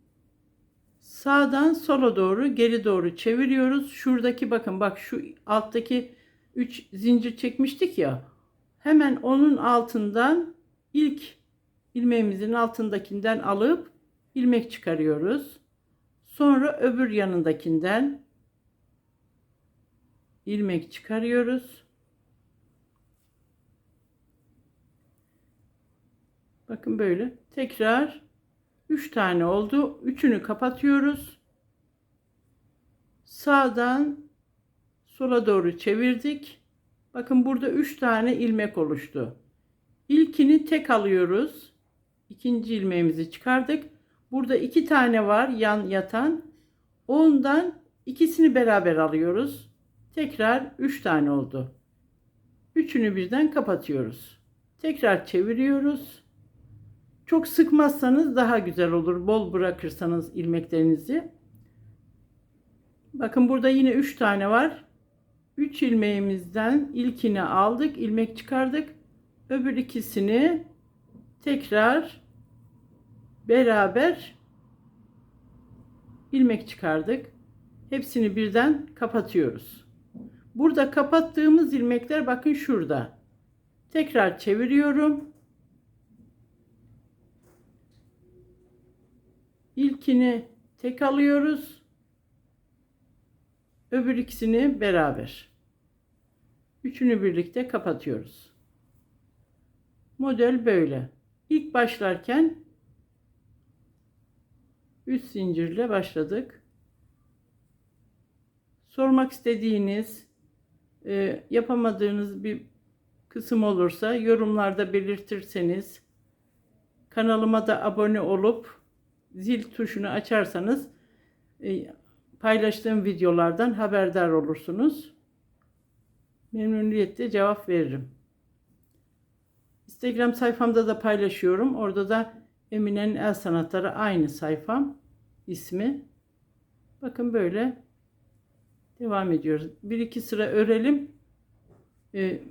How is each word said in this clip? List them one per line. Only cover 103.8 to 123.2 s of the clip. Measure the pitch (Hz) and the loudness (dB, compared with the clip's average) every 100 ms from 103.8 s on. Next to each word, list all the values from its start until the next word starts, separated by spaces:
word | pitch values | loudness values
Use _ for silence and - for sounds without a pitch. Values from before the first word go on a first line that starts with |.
| _ _ _ _ _ _ _ _ _ _ _ _ - | _ _ _ _ _ _ _ _ _ _ _ _ -8
üç | 254 | -8
zincirle | - 208 185 165 165 190 240 | -6 -6 -4 -2 -4 -2 -2
başladık. | 196 190 160 151 208 - - _ _ _ _ _ _ _ _ _ _ _ _ _ _ _ _ _ _ _ _ _ _ _ | -2 -4 -6 -4 -6 -8 -16 _ _ _ _ _ _ _ _ _ _ _ _ _ _ _ _ _ _ _ _ _ _ _
Sormak | - 269 262 262 | -2 2 4 2
istediğiniz, | - 233 220 220 208 196 208 226 - - _ _ _ _ _ _ _ - | -2 -4 -2 0 0 0 -4 -6 -12 -20 _ _ _ _ _ _ _ -6
e, | 196 196 - - | -4 -4 -6 -4
yapamadığınız | 233 233 240 226 196 208 208 202 196 | -2 0 0 0 0 -2 -2 -6 -8
bir | 214 208 - _ _ _ _ _ _ | -8 -8 -12 _ _ _ _ _ _
kısım | 226 - 226 | -12 -2 0
olursa | 208 185 175 170 214 | 2 2 0 0 -4
yorumlarda | 240 220 226 214 214 196 190 190 | 0 2 2 2 0 0 -2 -2
belirtirseniz, | 196 196 202 202 202 - 190 175 190 202 - _ _ _ _ _ _ _ _ _ _ _ | -2 -2 -6 -8 -10 -8 -4 -2 -2 -8 -16 _ _ _ _ _ _ _ _ _ _ _
kanalıma | 226 226 220 220 220 220 | -2 0 2 2 0 0
da | - | -2
abone | 214 208 214 214 | -2 -2 0 0
olup | 170 190 214 226 - - _ _ _ _ _ | -2 0 0 0 -6 -20 _ _ _ _ _
zil | 185 202 233 | -10 -4 -4
tuşunu | - - 220 202 202 | -4 -8 -6 -6 -6
açarsanız, | 202 - 220 190 175 196 285 - _ _ _ _ _ _ _ | -6 -2 -2 -2 -4 -4 -4 -6 _ _ _ _ _ _ _
e, | 196 190 - - _ _ _ _ | -8 -8 -8 -18 _ _ _ _
paylaştığım | 220 220 214 214 226 214 | 0 2 2 0 -2 0
videolardan | 190 170 | 0 0